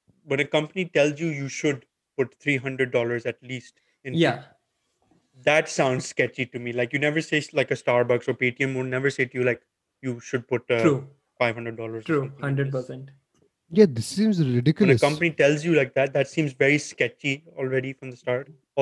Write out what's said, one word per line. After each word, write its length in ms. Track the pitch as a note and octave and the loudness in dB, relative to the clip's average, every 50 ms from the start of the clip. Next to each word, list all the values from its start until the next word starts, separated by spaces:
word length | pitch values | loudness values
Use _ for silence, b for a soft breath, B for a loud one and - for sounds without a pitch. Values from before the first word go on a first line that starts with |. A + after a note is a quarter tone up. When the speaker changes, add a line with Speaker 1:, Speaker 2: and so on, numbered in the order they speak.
| _ _ _ _ _ | _ _ _ _ _
Speaker 1:
when 160 | D3+ C#3 C3+ | -4 -2 -2
a 60 | D3 | -2
company 400 | C#3+ - D3+ D3+ D3+ - F#3+ F3+ | 0 0 0 0 -2 -4 -6 -6
tells 340 | E3+ - D3+ C#3+ D3+ D3 C#3+ | -2 2 2 2 2 2 -2
you 80 | E3+ E3 | -4 -4
you 200 | D3+ C#3 C#3 C3+ | -4 -4 -6 -8
should 360 | - - - D3+ C3+ B2+ - _ _ _ _ _ _ C#3+ | -6 -2 -2 -2 -2 -2 -6 _ _ _ _ _ _ -4
put 180 | B2+ A#2 _ _ - | -4 -4 _ _ -2
three 120 | D3 C#3 B2+ | -2 -2 -2
hundred 340 | A#2+ C3+ C3 B2+ C3 B2 | -2 -4 -2 -2 -2 0
dollars 340 | B2+ B2 A#2 A#2 A#2+ A#2+ - | 0 0 0 0 -2 -4 -4
at 160 | B2 - _ - B2 | -6 -8 _ -12 -12
least 280 | C3 B2 - - _ _ _ _ _ _ - | -12 -12 -12 -16 _ _ _ _ _ _ -10
in 100 | C3 B2+ | -4 0
Speaker 2:
Yeah। 240 | E3 E3 C#3 - - | 2 2 2 0 -2
Speaker 1:
Paytm, 80 | - - _ _ _ _ _ _ _ _ _ _ _ _ _ _ _ _ _ B2+ B2 | -8 -18 _ _ _ _ _ _ _ _ _ _ _ _ _ _ _ _ _ -4 0
that 260 | D3 D3+ D#3 D3+ - | 2 2 2 2 0
sounds 360 | - - C#3+ C3 B2+ B2+ - | 0 0 0 2 2 0 -4
sketchy 400 | - - - B2+ B2 - - B2+ - | -4 -2 -2 -2 -2 -2 -6 -8 -8
to 120 | - A#2+ | -8 -10
me। 140 | A#2+ A#2+ A#2 | -8 -6 -4
Like, 200 | B2 B2 A#2+ - | -4 -2 -2 -2
you 60 | C#3 | 0
never 220 | D3 D3+ D3+ D#3+ | 0 0 0 -2
say 160 | D#3 - D#3 D3+ | -2 -2 -2 -2
s-, 160 | C#3 - - | -2 -2 -2
like, 180 | C#3+ B2+ - | -2 0 0
a 40 | C#3 | -2
Starbucks 520 | - - C3+ B2 A#2+ B2 A#2+ B2 A#2+ - C#3 | -4 0 2 2 2 4 2 0 0 0 -2
or 60 | B2+ | -4
Paytm 420 | - B2+ B2 B2 - C3+ C3+ C3 | -2 -2 -2 -2 -2 -4 -2 -2
would 120 | C3 C3 B2+ | -4 -4 -4
never 220 | B2+ C3 C3+ C#3 C3+ - | -4 -2 -2 -2 0 -2
say 60 | C3 | -4
to 120 | B2 - B2+ | -4 -2 -2
you, 80 | B2 B2 | 0 0
like, 100 | A#2 - _ _ _ _ _ _ _ _ | 0 -2 _ _ _ _ _ _ _ _
"You 180 | C3+ C3 A#2+ A#2 - - | -8 -8 -8 -8 -8 -6
should 160 | - A#2+ A2+ - | -6 -6 -4 -2
put, 220 | B2+ A#2 - - | -4 -4 -2 0
uh, 100 | B2 A#2 | 0 2
Speaker 2:
True। 160 | A2+ D#3 C#3 B2 C3+ - _ _ _ _ _ - | 4 2 2 0 -4 -10 _ _ _ _ _ -2
Speaker 1:
five 180 | B2 A#2 A2 A#2+ | -2 -2 -2 -4
hundred 160 | A#2+ A#2 A2+ A2+ | -8 -10 -10 -8
dollars 260 | A2+ A2 A2+ A2+ - | -10 -8 -10 -8 -4
or 40 | - | -2
Speaker 2:
True, 120 | D#3+ C#3+ C3 | -2 -2 -2
Speaker 1:
something 80 | C3+ | -4
like 100 | - - | -8 -8
this." 80 | C#3+ C#3 | -6 -4
Speaker 2:
hundred 220 | C#3 C#3 C#3 C3+ | -2 -2 -2 -2
percent। 440 | C#3 B2+ B2 - C3 C3 C3+ - - _ _ _ _ _ _ _ _ _ _ - | -4 -6 -8 -8 -12 -14 -16 -18 -20 _ _ _ _ _ _ _ _ _ _ 0
Speaker 3:
Yeah, 160 | E3 G#3 G#3+ D#3+ A#2+ A2+ | 4 6 6 6 4 0
this 60 | - - - F#3 | -6 -4 -2 0
seems 200 | A3 A3 G3+ E3+ | 2 2 2 2
Speaker 1:
When 120 | D#3 B2+ | 2 2
a 40 | B2 | 2
Speaker 3:
ridiculous। 460 | A#2+ B2 D3+ E3 - G#3 F3 C3 A2+ | 2 2 2 2 4 4 4 4 6
Speaker 1:
company 280 | D3 C#3+ D#3 D3+ F3 E3 D3+ - | 4 2 2 2 -2 -2 2 4
tells 240 | C#3+ C#3+ D3+ D3 D#3 F3 | 4 4 4 4 2 2
you 40 | E3 D3 | 2 2
like 160 | C3+ B2 - | 2 2 0
that, 180 | C#3 C3+ C#3 C3+ | 0 0 0 2
that 160 | C#3+ C#3 - - | 0 -2 -2 -2
seems 200 | E3 D#3 C#3+ C3 | -2 -2 -2 0
very 240 | - C#3 C#3 D3 D3 - | 2 2 4 4 2 0
sketchy 500 | - - - B2+ A#2 - _ - C#3+ C3+ C#3+ E3 E3 - - C3+ | -4 -4 -2 -2 -2 -4 _ -6 -6 -6 -6 -8 -14 -10 -6 -4
already 280 | C3 C3 C3 B2+ C3+ C3 | -2 -2 -2 -4 -4 -10
from 180 | - C3+ C3 | -12 -14 -16
the 60 | B2 - | -16 -10
start. 340 | - B2+ B2 B2+ C#3 - - _ _ _ - C#3 | -6 -4 -4 -4 -6 -10 -20 _ _ _ 0 2